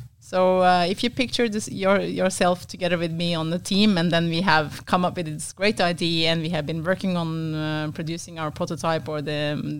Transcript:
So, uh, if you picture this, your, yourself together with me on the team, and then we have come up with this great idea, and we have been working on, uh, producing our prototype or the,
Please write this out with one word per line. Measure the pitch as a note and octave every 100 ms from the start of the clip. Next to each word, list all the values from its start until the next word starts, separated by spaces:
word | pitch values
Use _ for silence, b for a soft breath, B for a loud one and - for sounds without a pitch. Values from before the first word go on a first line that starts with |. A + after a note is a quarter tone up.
| - _
So, | - F#3 F#3 F#3
uh, | F3+ F3+ F3
if | G3
you | A#3+
picture | - A#3+ - A#3+
this, | G#3 -
your, | G3 F#3+ G3
yourself | F3 F3+ F#3 F#3 F3+ F3+ -
together | E3+ F3 F3
with | E3+
me | E3 F3
on | E3+ D#3+
the | F3
team, | - G3 G#3+ F3+
and | E3+
then | E3+ E3+
we | E3
have | D#3 D#3 D3 - -
come | F3+
up | F3+ F3+
with | D#3
this | D3+ -
great | - G3 G#3+
idea, | F3+ F3 E3+ E3 D#3+
and | E3
we | D#3+
have | E3 D3
been | E3
working | E3 F#3 F#3+ F3
on, | E3 D#3+ D#3+ D#3
uh, | D3+ D3+ D3+ D3+
producing | D#3+ E3+ - E3
our | D#3
prototype | - F3 E3 E3+ D#3+ D#3+
or | D3+
the, | D3+ D3 D3 D3 D3